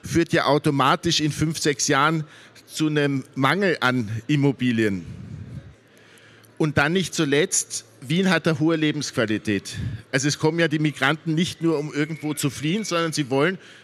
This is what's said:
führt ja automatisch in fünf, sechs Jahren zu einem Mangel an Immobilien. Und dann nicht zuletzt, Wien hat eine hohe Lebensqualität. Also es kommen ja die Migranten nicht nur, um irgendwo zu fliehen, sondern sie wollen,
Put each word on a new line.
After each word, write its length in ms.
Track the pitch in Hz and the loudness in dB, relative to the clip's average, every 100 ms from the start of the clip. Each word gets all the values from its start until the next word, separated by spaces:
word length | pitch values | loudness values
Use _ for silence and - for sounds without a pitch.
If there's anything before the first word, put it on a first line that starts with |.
führt 300 | - 165 165 | -4 -2 2
ja 140 | 170 - | 2 2
automatisch 760 | 147 156 139 135 175 - 147 | 2 2 2 2 2 0 0
in 100 | 151 | 0
fünf, 280 | - 156 151 | 0 -2 0
sechs 280 | 156 135 - | -2 0 2
Jahren 380 | 139 151 160 151 - - - - | 4 4 2 -4 -14 -20 -20 -12
zu 220 | - 156 | -4 0
einem 360 | 151 143 135 - 131 | 2 0 -2 -6 0
Mangel 420 | 135 175 196 - | 0 2 0 2
an 300 | 127 127 107 113 - | 0 0 -2 -4 0
Immobilien. 800 | 147 139 - 127 113 107 95 78 - - - - - - - _ - - - - - - - | 2 2 2 0 2 2 0 -8 -14 -14 -14 -14 -16 -16 -20 _ -20 -20 -20 -20 -20 -10 -2
Und 200 | 156 147 | 0 2
dann 140 | 147 | 2
nicht 220 | 185 156 | 2 0
zuletzt, 680 | - 147 143 185 - - - - - | 0 2 2 2 -2 -4 -10 -14 -12
Wien 300 | 127 170 190 | -2 2 4
hat 160 | 165 170 | 2 2
eine 120 | 151 | 2
hohe 160 | 156 160 | 2 2
Lebensqualität. 1000 | 151 147 - 131 107 104 107 98 - - - - - | 0 -2 -4 -2 0 0 0 -2 -4 -8 -8 -8 -4
Also 160 | 131 143 | -2 -2
es 100 | - | 0
kommen 200 | 160 165 | 0 2
ja 100 | 160 | 0
die 100 | 156 | 0
Migranten 560 | 151 - 135 156 165 | -2 0 0 0 -2
nicht 280 | 156 180 - | 0 -2 -2
nur, 160 | 165 147 | -2 -2
um 140 | 151 | -2
irgendwo 420 | 143 156 156 151 | -4 -4 -4 -6
zu 160 | 147 143 | -2 -4
fliehen, 340 | 120 151 214 | -2 -2 -2
sondern 280 | 202 170 165 | -2 -2 -2
sie 180 | 151 123 | -4 -2
wollen, 280 | 135 170 190 - - | 2 0 -2 -10 -20